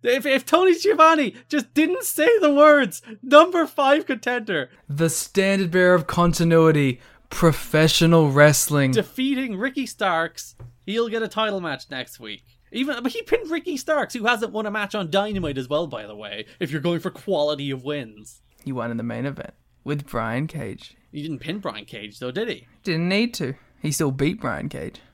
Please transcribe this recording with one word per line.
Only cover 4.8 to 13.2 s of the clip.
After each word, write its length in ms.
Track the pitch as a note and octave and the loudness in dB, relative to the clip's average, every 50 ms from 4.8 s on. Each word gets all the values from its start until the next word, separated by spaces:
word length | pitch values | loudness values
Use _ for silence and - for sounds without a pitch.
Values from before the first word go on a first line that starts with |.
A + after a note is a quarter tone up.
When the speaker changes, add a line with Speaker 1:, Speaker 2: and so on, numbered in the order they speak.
| _ - | _ -10
Speaker 2:
The 200 | C#3+ C#3+ E3 D#3+ | -2 0 0 0
standard 640 | D#3 - - - _ F#3+ F#3+ G3 G3 F#3+ F#3+ F3 | 0 -4 -8 -4 _ 0 0 2 0 0 -2 0
bearer 240 | D#3+ F#3 F3+ F3+ F3+ | 2 4 6 6 6
of 100 | F3+ - - | 4 2 0
continuity, 920 | - F3+ E3+ E3+ D#3+ - E3+ E3 E3 E3 D#3+ D#3+ D#3 D3+ C#3+ C3+ B2 - - - _ _ _ _ - - F3 E3 | 0 2 2 2 2 2 2 4 6 6 6 6 6 4 2 0 -2 -4 -10 -20 _ _ _ _ -4 2 2 2
professional 760 | D3 - - - - D#3 D#3 D#3 - - E3+ D#3+ E3+ E3 D#3 D3 | 2 2 -4 -2 2 2 4 4 4 4 4 6 6 6 4 4
wrestling. 640 | C3+ C#3+ D3 D3+ C#3+ - - - D3 C#3+ C#3 C3 | 6 8 8 8 8 4 0 0 0 0 2 2
Speaker 1:
Defeating 640 | C3 G#3+ F#3+ - - - C4 C4+ C#4 B3+ C4+ B3 G#3 F#3 | 2 0 -2 -2 -6 -4 -4 -2 -2 -4 -4 -6 -6 -6
Ricky 280 | A3 C4+ C4 D4 C4 | -6 -6 -6 -6 -8
Starks, 680 | A3 - _ G#3+ F#3+ F3 E3 E3 E3 _ - - - - _ - - _ _ _ | -8 -6 _ -2 -2 0 -2 -2 -4 _ -14 -18 -18 -18 _ -20 -20 _ _ _
he'll 220 | - G3+ A3+ A#3 A#3 | -8 -4 -4 -4 -2
get 140 | G#3 A3+ A3 | -4 -6 -6
a 40 | G#3+ | -6
title 320 | - G#3+ A3 G#3+ G3+ F#3+ | -4 -4 -4 -2 -4 -4
match 240 | F3 D#3+ C#3+ C3 - _ | -6 -6 -8 -8 -10 _
next 300 | C#3+ C3 B2 - - - | -12 -12 -12 -12 -16 -18
week. 240 | A#2 G#2+ G#2 - _ _ _ _ _ _ | -16 -16 -16 -16 _ _ _ _ _ _
Even, 300 | - A3+ C4+ C#4+ C#4 A#3 | -8 -6 -6 -4 -6 -6
but 120 | A#3+ C4+ - | -6 -8 -8
he 80 | A#4 | -8